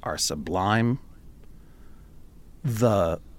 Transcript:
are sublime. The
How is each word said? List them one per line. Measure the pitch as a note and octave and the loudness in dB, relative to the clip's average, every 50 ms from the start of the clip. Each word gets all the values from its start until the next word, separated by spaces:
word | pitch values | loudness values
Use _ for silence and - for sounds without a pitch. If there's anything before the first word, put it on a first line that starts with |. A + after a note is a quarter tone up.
| - | -6
are | - D#2 D2 | -6 -4 -2
sublime. | - - D#2 D2+ C2+ - E2 F#2 F#2 G2+ G#2+ A2+ A2+ A#2 B2 C3+ - - - - - - - - - - - - - - - - - - - - - - - - - - - - - - - - - | -2 -2 -2 -4 -4 -2 -2 0 2 2 4 4 4 2 0 -2 -4 -10 -20 -20 -20 -20 -20 -20 -20 -20 -20 -20 -20 -20 -20 -20 -20 -20 -20 -20 -20 -20 -20 -20 -20 -20 -20 -20 -20 -20 -12 -6 -4
The | C#3+ A2+ G#2+ A#2+ A#2+ G#2+ G2 F2+ D#2+ E2 - - - - | -2 0 2 4 4 6 4 4 2 0 -2 -6 -10 -20